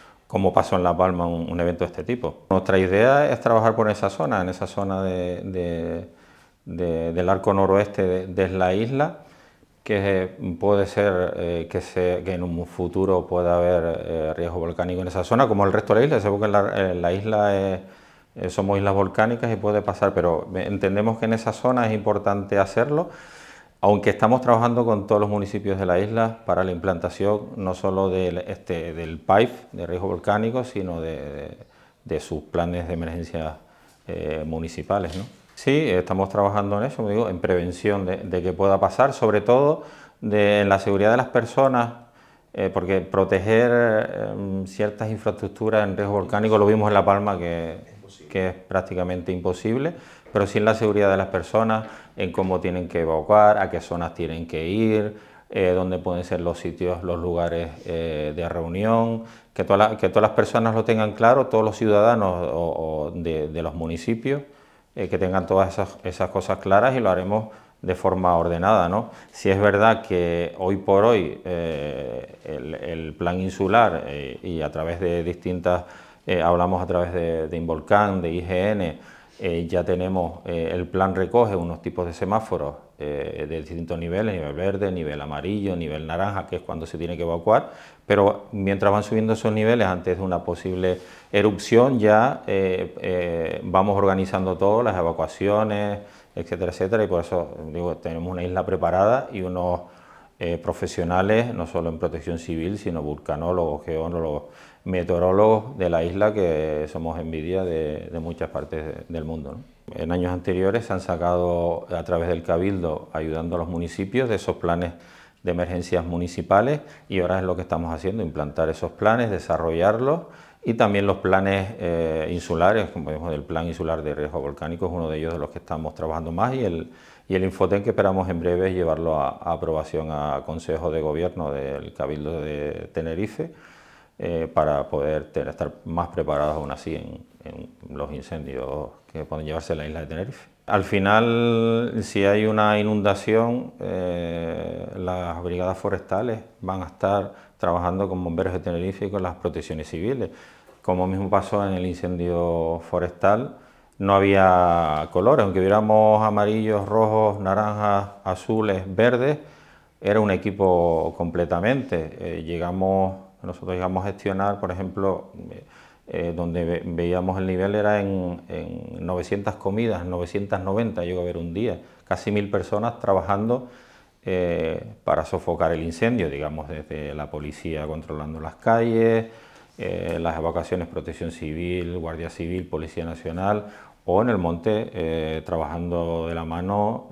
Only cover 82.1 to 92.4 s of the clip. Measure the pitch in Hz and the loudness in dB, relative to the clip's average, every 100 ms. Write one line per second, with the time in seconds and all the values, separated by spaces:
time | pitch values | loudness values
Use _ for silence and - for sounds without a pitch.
82.1 | 85 95 107 107 87 73 - - _ 73 | -4 -2 -2 -2 -4 -4 -8 -18 _ -8
83.1 | 73 73 76 73 80 73 85 82 85 85 | -6 -6 -8 -8 -8 -8 -10 -6 -6 -4
84.1 | 92 110 92 76 73 95 98 98 90 76 | -2 -2 -4 -6 -4 -2 0 -2 -2 -4
85.1 | 73 73 73 87 104 98 90 80 76 78 | -6 -6 -6 -4 -2 -2 -2 -4 -6 -6
86.1 | 85 98 98 - 87 - 82 80 80 82 | -2 -2 -2 -6 -8 -8 -8 -8 -8 -6
87.1 | 85 85 85 95 120 - - - - - | -4 -4 0 4 4 2 -10 -20 -20 2
88.1 | 104 98 - - 104 98 98 101 104 104 | 4 6 4 -6 -4 0 2 4 4 2
89.1 | 110 110 110 113 107 107 120 95 90 85 | 0 2 0 0 2 2 4 2 0 -2
90.1 | 90 95 87 87 85 95 92 92 90 - | -2 0 -2 -2 -6 -4 0 0 0 -6
91.1 | - - 101 104 95 - 113 127 127 107 | -20 -2 2 4 2 4 6 6 6 6
92.1 | 107 123 - | 6 6 0